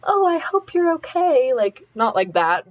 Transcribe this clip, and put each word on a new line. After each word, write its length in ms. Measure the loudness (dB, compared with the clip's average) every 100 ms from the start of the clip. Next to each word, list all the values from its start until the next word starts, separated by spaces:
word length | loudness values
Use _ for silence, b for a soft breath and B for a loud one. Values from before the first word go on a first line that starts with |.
Oh, 240 | 0 0 2
I 120 | 0
hope 360 | -2 -4 -2
you're 200 | -2 0
okay. 580 | -2 -4 -2 2 2 2
Like, 320 | 0 -2 -4 -20
not 200 | -2 -2
like 180 | 0 -2
that 360 | 0 0 0 -2